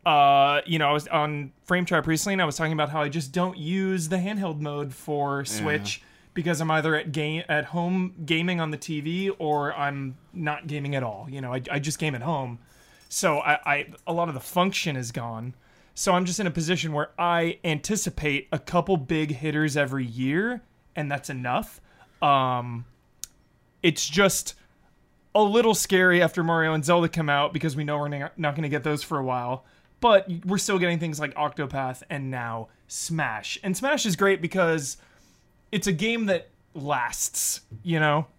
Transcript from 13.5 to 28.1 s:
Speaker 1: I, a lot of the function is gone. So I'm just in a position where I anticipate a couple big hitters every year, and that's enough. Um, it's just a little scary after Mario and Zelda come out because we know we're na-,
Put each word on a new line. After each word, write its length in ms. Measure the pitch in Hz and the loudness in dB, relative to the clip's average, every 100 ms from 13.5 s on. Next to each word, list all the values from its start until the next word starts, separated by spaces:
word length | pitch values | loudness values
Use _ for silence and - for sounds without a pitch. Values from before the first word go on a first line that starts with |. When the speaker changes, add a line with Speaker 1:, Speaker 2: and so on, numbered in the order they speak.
| 151 - | 2 2
Speaker 1:
I, 200 | 143 - - - | -2 -2 -12 -4
a 60 | |
lot 160 | 170 170 | -2 0
of 60 | 131 | -4
the 40 | |
function 560 | - 180 185 - 170 135 | -2 2 2 2 -4 -4
is 160 | 117 | -6
gone. 420 | 117 117 113 117 - _ _ _ - | -8 -8 -8 -10 -12 _ _ _ -4
So 180 | - | 2
I'm 100 | 180 | 2
just 160 | 185 180 | 2 0
in 80 | 190 | -2
a 40 | |
position 420 | 170 160 175 160 | -2 -2 -2 -2
where 160 | 147 151 - | -2 -4 0
I 400 | 175 170 170 - 175 | 2 2 0 -2 -2
anticipate 840 | 151 - 208 - - 156 143 - | -2 -2 -2 -2 -2 -2 -2 -2
a 40 | 147 | -6
couple 360 | - 175 170 185 | 0 0 2 0
big 360 | 127 160 156 131 | 0 -2 0 -2
hitters 400 | 156 151 156 143 | -2 0 2 2
every 300 | 139 139 127 | 0 0 -4
year, 560 | 113 131 156 226 247 - _ _ - | -2 0 2 0 -4 -10 _ _ -6
and 160 | 147 | -4
that's 180 | 143 - | -4 -6
enough. 520 | 131 123 131 214 - - _ - _ | -6 -2 -2 -4 -14 -20 _ -20 _
Um, 640 | 151 139 131 123 120 117 120 _ _ _ - _ _ _ _ _ | 4 6 4 0 -4 -8 -10 _ _ _ -18 _ _ _ _ _
it's 240 | 170 151 - | 0 2 -2
just 460 | 156 196 - - - _ _ _ _ _ _ _ 208 | 4 4 4 -6 -12 _ _ _ _ _ _ _ 4
a 60 | |
little 320 | 208 220 226 220 | 6 6 6 4
scary 460 | - 190 185 175 | 4 6 6 6
after 200 | 165 - | 4 2
Mario 320 | 165 165 160 | 0 2 2
and 120 | 156 143 | 0 4
Zelda 240 | 175 170 | 4 4
come 200 | 170 156 | 0 0
out 220 | 143 147 | 2 2
because 240 | 160 160 139 | 0 -2 -2
we 80 | |
know 140 | 147 147 | -2 -2
we're 100 | |
na-, 220 | 147 | -2